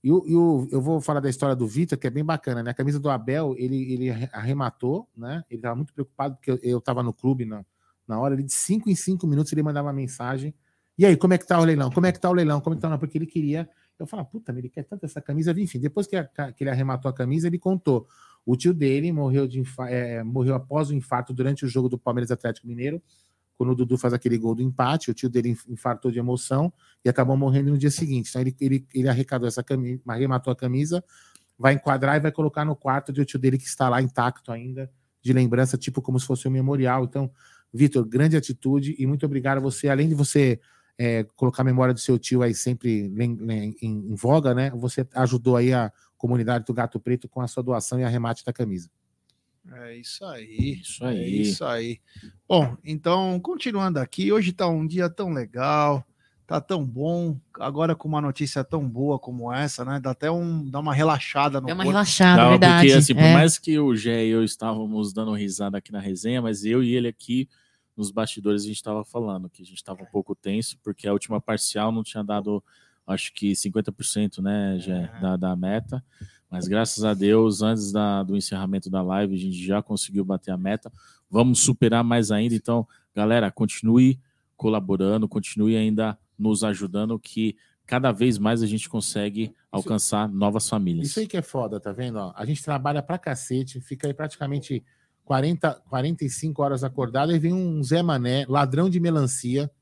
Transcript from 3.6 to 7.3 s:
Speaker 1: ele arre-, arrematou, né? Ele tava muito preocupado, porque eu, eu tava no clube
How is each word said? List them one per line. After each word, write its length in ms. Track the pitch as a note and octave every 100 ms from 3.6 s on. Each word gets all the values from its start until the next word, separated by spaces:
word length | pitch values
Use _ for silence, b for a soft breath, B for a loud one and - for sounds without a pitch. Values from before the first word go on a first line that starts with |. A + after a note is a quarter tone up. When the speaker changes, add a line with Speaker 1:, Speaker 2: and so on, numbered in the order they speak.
| B2+ C3+ C3
Speaker 1:
ele 200 | B2+ B2+
arre-, 180 | A2+ B2+
arrematou, 800 | G#2+ A#2 C#3+ B2+ - B2 F3 A#3+ -
né? 260 | A#2 D#3+ -
Ele 100 | A#2
tava 160 | A#2+ A#2
muito 180 | D3
preocupado, 420 | - C3+ - C#3 C3
porque 160 | -
eu, 80 | B2+
eu 180 | B2 B2
tava 220 | - B2+
no 100 | A#2+
clube 320 | - B2+